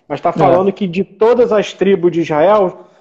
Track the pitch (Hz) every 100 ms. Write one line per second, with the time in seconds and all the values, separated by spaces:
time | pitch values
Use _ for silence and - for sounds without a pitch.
0 | - 143 175 165 185 175 196 190 196 170
1 | 185 - 220 247 220 214 - - 196 190
2 | 175 165 156 151 175 214 185 - - _